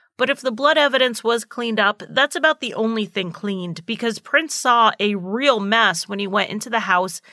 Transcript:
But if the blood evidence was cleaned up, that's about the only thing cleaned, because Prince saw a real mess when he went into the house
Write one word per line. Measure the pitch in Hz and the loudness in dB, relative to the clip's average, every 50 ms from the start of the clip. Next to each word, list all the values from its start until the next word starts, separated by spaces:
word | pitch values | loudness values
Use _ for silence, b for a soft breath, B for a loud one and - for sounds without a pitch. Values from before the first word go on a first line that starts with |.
| b b b - | b b b -2
But | 254 262 | 0 0
if | 277 - | 0 -2
the | 254 254 | -2 -4
blood | 220 226 277 294 311 | -2 2 2 4 4
evidence | 311 294 277 262 254 262 247 226 - | 4 4 4 4 2 2 2 0 -2
was | - 226 233 226 226 | 0 0 0 0 -2
cleaned | - - 247 233 233 220 220 | -8 -10 -6 -4 -2 0 2
up, | 202 202 208 - - - | 2 2 0 -2 -10 -4
that's | 240 262 277 277 - | 0 0 0 2 0
about | 339 285 311 294 - | 0 2 2 0 0
the | 262 220 - | -4 -8 -4
only | - 226 226 226 220 208 | -2 -2 -2 -2 -2 -4
thing | - - 202 180 175 | -4 -4 -6 -6 -6
cleaned, | - - - 202 196 185 180 175 165 - - | -8 -8 -6 -6 -6 -6 -6 -8 -8 -10 -8
because | - 226 - 240 233 214 - | -8 -6 -4 -4 -4 -4 -6
Prince | - - - 302 320 294 - | -6 0 0 0 0 -2 -6
saw | - - 254 240 240 226 214 - - | -2 0 2 4 4 4 4 2 2
a | 208 208 208 | 0 -2 0
real | 190 175 185 202 247 277 285 247 214 | -2 -4 -4 -4 2 2 2 2 2
mess | 196 196 220 226 220 190 175 - - - | 0 2 2 4 4 2 2 -2 -6 -8
when | 202 196 | -6 -6
he | 202 | -6
went | 190 196 208 190 - | -2 0 -2 -2 -2
into | 202 214 - 240 | -4 -8 -6 -4
the | 233 226 | -4 -2
house | 202 202 185 180 185 190 - - b b | 0 2 2 2 2 0 -6 -12 b b